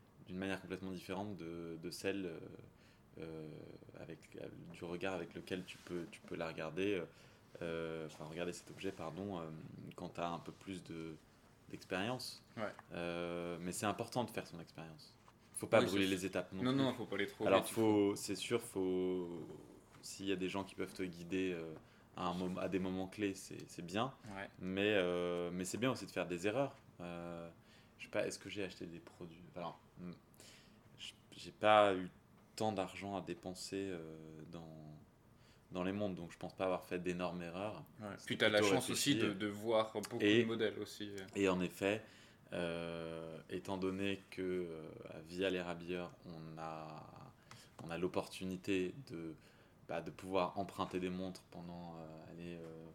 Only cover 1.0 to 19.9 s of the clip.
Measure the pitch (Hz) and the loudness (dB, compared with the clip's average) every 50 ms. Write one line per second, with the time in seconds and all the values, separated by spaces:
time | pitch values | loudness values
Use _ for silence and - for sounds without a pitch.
1 | - - 92 92 104 107 98 85 85 82 85 85 85 85 82 80 85 87 - - | -4 -4 -4 -2 -2 -4 -6 -6 -6 -8 -6 -6 -6 -8 -8 -6 -6 -8 -6 -2
2 | - 98 98 101 92 85 80 - - - - - - - - - - - - - | 0 0 0 2 0 -2 -4 -6 -10 -12 -12 -14 -16 -18 -20 -20 -20 -20 -20 -20
3 | - - - 82 80 82 80 80 78 78 78 78 78 80 - - - - - - | -20 -18 -12 -10 -8 -8 -8 -8 -8 -10 -10 -12 -12 -14 -16 -16 -16 -16 -16 -14
4 | - - 80 76 - - - - - - - - - 85 85 - 90 85 90 85 | -12 -12 -12 -14 -16 -14 -12 -10 -10 -10 -10 -12 -14 -14 -12 -8 -6 -4 -2 -2
5 | 90 95 95 85 85 - - 87 - - 95 92 90 - - - - - 87 87 | 0 0 0 -2 -4 -6 -8 -10 -6 -4 -4 -4 -4 -6 -12 -14 -8 -6 -4 -4
6 | 82 - - - - - 87 82 82 82 78 80 80 80 78 90 98 104 101 90 | -4 -6 -10 -14 -12 -8 -6 -4 -4 -4 -4 -4 -6 -4 0 0 2 2 2 0
7 | 80 - - - - - - - - - - - 87 82 82 82 82 80 80 80 | -2 -4 -8 -14 -20 -20 -20 -20 -20 -16 -8 -6 -4 -2 -2 -2 -2 -2 -4 -4
8 | 78 76 - - 78 78 80 82 87 87 87 - - - 76 - 95 95 92 - | -6 -8 -8 -10 -10 -8 -4 -2 -2 -2 -4 -6 -10 -14 -10 -6 -4 -4 -4 -4
9 | 82 78 76 90 98 104 95 85 82 80 80 78 - - - - - - - - | -4 -6 -4 -4 -4 -4 -4 -4 -4 -6 -8 -10 -10 -12 -12 -12 -12 -12 -10 -8
10 | 90 87 - 82 85 85 85 80 76 85 76 - - 98 95 87 82 - 82 82 | -8 -6 -4 -2 -2 -2 -2 -4 -6 -10 -12 -10 -8 -8 -8 -8 -8 -8 -8 -6
11 | 80 80 80 78 - - - - - - - - - - - - - - 95 92 | -6 -8 -8 -12 -14 -20 -20 -20 -20 -20 -20 -20 -16 -12 -12 -12 -6 -2 0 0
12 | 101 117 127 120 - - - - - - - 117 107 98 - - - - 87 87 | 2 0 -2 -2 -4 -8 -10 -12 -14 -10 -4 -2 -2 -2 -4 -6 -12 -8 -4 -2
13 | 87 87 85 87 87 85 85 87 85 87 85 82 87 90 87 - 113 104 101 - | -2 0 0 0 0 0 -2 -2 -2 -2 -4 -4 -4 -4 -2 2 2 2 2 0
14 | - - - 123 117 - - - - - 87 85 82 - - 80 80 80 78 76 | -2 -2 0 0 0 0 -2 -6 -8 -6 -8 -12 -12 -12 -12 -12 -12 -12 -12 -16
15 | - - - - - - - - - - - - 107 101 113 107 95 90 95 101 | -18 -20 -20 -20 -20 -20 -20 -20 -20 -14 -10 -6 4 8 8 8 10 8 6 6
16 | 95 95 98 90 95 92 - 90 - - 95 95 120 127 135 139 135 127 117 120 | 6 6 4 2 2 0 0 -2 -2 -2 -2 0 2 4 4 4 4 2 2 0
17 | 104 92 101 98 101 - - - 107 95 95 92 90 - - 113 113 110 107 104 | -4 -2 0 0 0 -2 -2 0 6 8 8 8 6 4 4 6 6 8 8 8
18 | 101 101 98 95 - - 98 87 - - 117 113 - - - 98 92 92 92 92 | 8 6 6 2 0 -2 -2 -2 0 2 2 0 0 0 0 2 2 4 4 4
19 | 92 92 92 92 87 85 87 82 73 - - - - - - - - - | 4 2 2 0 0 -2 -4 -6 -8 -8 -10 -14 -14 -16 -18 -20 -20 -20